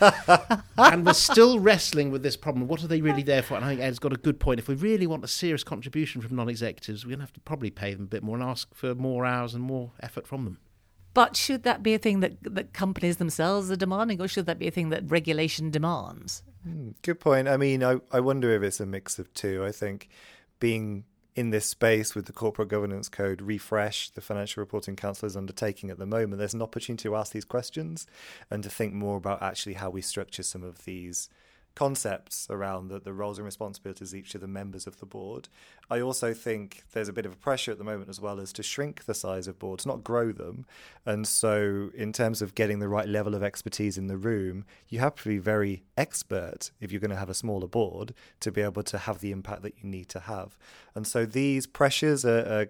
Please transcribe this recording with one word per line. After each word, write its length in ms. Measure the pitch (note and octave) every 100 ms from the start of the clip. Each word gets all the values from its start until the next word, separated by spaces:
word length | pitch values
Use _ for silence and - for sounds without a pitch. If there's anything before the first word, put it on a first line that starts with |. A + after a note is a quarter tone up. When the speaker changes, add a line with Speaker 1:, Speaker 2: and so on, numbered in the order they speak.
| - - - F3+ - G#3 - A3+
Speaker 1:
And 280 | C4+ F3 F3
we're 80 |
still 460 | G#3+ - A#3 A#3+ A#3+
wrestling 520 | G3 F#3+ - D#3 C#3+
with 100 | C3+
this 140 | C3+ -
problem. 300 | D#3 B2+ B2
What 160 | D#3+
are 40 | E3
they 140 | D#3+
really 220 | D#3 D3
there 180 | C#3 C3+
for? 140 | A#2+ G#2+
And 80 | C3
I 40 |
think 120 | C3
Ed's 160 | C3 B2
got 140 | C#3+
a 40 | A2+
good 220 | D#3 -
point. 200 | C#3 A#2+
If 80 | A2+
we 80 | C#3
really 320 | G3+ G#3+ F3
want 160 | D#3
a 40 | B2
serious 360 | - F3+ D3
contribution 580 | - A#2+ C3 D3+ D3+ B2+
from 140 | A2+ B2+
non-executives, 720 | A#2 A#2 A#2 - - G#2+ A#2+
we're 60 |
gonna 120 | C3+
have 100 | C#3
to 60 | -
probably 320 | - D3+ A2
pay 220 | - G2+
them 100 | G2
a 40 | G2
bit 160 | A2
more 120 | G#2+ A#2
and 80 |
ask 300 | B2+ B2 - -
for 180 | C3
more 320 | B2 C3 B2 B2
hours 280 | B2 A#2+
and 100 | A#2+
more 280 | B2+ C3 A#2+ -
effort 260 | A#2+ - -
from 160 | C3+ A2+
them. 140 | - _ _ _ _ -
Speaker 2:
But 240 | B3 A#3 -
should 260 | - C4
that 180 | B3 A3+
be 120 | G#3
a 40 | A3
thing 220 | A3+ G3
that, 140 | F#3 -
that 300 | G#3+ F#3+ F#3
companies 440 | - G3 F#3 F3 E3+
themselves 540 | D#3+ - E3 G3+ F#3
are 60 | F#3
demanding, 420 | F#3 G3 A3+ F#3
or 60 | F#3
should 180 | - F3
that 120 | E3+
be 80 | E3+
a 40 |
thing 180 | F3+ D#3+
that 200 | D#3+ E3+
regulation 600 | E3+ D#3 D#3 D#3+ - D#3
demands? 720 | D3+ D#3+ E3 F2 F2 F2+ - - -
Speaker 3:
Hmm, 260 | F3 D#3+ A#2 -
good 180 | - E3+
point. 260 | D#3 C3+ C3+
I 80 | C3+
mean, 260 | C#3 C3
I, 160 | B2+ B2+ -
I 80 | B2+
wonder 320 | C3 C3+ B2
if 80 | A2
it's 200 | G2 -
a 40 | G2
mix 320 | G2 - -
of 160 | F#2
two. 300 | - G2+ F#2+ G2
I 60 |
think 380 | G#2+ G#2 G2 - - - - _ -
being 460 | A#2 A2+ G#2+ G2+ G#2+ _ _ -
in 120 | A#2
this 140 | G#2+ -
space 500 | - A2+ A2 G#2+ G#2+
with 100 | -
the 60 |
Corporate 360 | - A2+ G#2 G2+
Governance 380 | G#2 G2+ G2 -
Code 320 | - G2+ F#2+
refresh 680 | G2+ G#2 - G#2+ G#2 - -
the 120 | -
Financial 400 | - G2+ G#2 -
Reporting 340 | G2+ G#2 - G2
Council 300 | G2+ G2 G#2+
is 100 | G2
undertaking 540 | F#2+ - G#2+ G2 F#2+
at 100 | F2+
the 60 | G2
moment, 320 | A2+ G#2+ G2
there's 160 | G#2
an 80 | A2+
opportunity 420 | A2+ A#2 - A#2 G#2+
to 60 | G#2+
ask 160 | G#2+
these 100 | A2
questions 640 | - B2 - - D#3+ E3 - - - - -
and 140 | G#2
to 60 | G2+
think 240 | - A2
more 240 | G2+ G2+ G2+
about 240 | G2 G2
actually 300 | F#2+ F#2+ G2+
how 160 | F#2+ G2
we 120 | F#2
structure 420 | - - F#2+ -
some 200 | F2+ F#2
of 220 | F2+ E2+ -
these 440 | F#2 F2 F2 - _ _ _ _
concepts 760 | - C#3 C#3 G#2+ F#2+ - - -
around 380 | G2+ G2 F#2+ F#2
the, 120 | G2
the 100 | G2
roles 260 | G2 G#2 G2+
and 60 |
responsibilities 720 | G#2 - G#2 G2 G2 F#2 F#2+
of 60 | F#2+
each 140 | F#2+
of 60 | G2+
the 80 | F#2+
members 400 | G2 G2 F#2+ F#2+
of 140 | -
the 40 | G2
board. 440 | G#2+ G2 B2 - _ - - -
I 100 | A#2+
also 340 | B2+ B2+ A#2+
think 500 | A2+ A#2+ A2 G2 - -
there's 160 | A2+ G#2
a 40 |
bit 120 | G2 G2+
of 80 |
a 20 | F#2
pressure 340 | - C3 -
at 80 | G#2
the 60 |
moment 260 | G#2 G#2 G2
as 120 | G2
well 180 | G#2 G2+
as 140 | F#2+
to 100 | -
shrink 400 | G#2 - D3 -
the 100 | -
size 320 | G#2 F#2+ F#2+ F#2
of 140 | F#2+
boards, 260 | G2 F#2 -
not 160 | B2
grow 300 | G#2 A#2+ A2+
them. 340 | G2+ E2 - - - - - -
And 220 | G#2+ G#2+
so 640 | - A2+ G#2 G#2 G2+ G2+
in 200 | - G#2+
terms 280 | A2 A2+ A2
of 140 | G2+ -
getting 240 | G#2+ G#2
the 80 | G2+
right 220 | G#2 G#2
level 260 | G#2 G#2 G2+
of 80 |
expertise 540 | G2+ - G#2+ - G#2 F#2
in 100 | F#2+
the 80 | F#2+
room, 480 | G#2+ A2 F#2 F#2 G2+ - -
you 120 | A#2
have 160 | C#3 -
to 120 | A2+
be 100 | G2+
very 460 | F#2 G#2+ G2+ F#2 _ -
expert 720 | C#3+ - - G2 E2+ - - -
if 140 | G2+
you're 80 | G2
gonna 160 | G#2 F#2+
have 120 | F#2+
a 40 |
smaller 340 | F#2 A#2 G2 F2+
board 460 | A#2 G2+ E2+ A2 - - -
to 140 | G#2+
be 80 | G2+
able 220 | G#2 G2+
to 140 | G2 G2
have 200 | - F#2+
the 120 | G2+
impact 300 | F#2+ G2 G#2
that 100 | G2+ -
you 60 | G2+
need 180 | F#2+ F2
to 140 | F#2
have. 360 | G2 G2+ G2 _ - - - A2
And 100 | G#2+
so 200 | B2 A2+
these 420 | B2+ C#3 C3+ -
pressures 560 | - C#3 - D#3 C#3+
are, 460 | B2 A#2 A#2 G#2+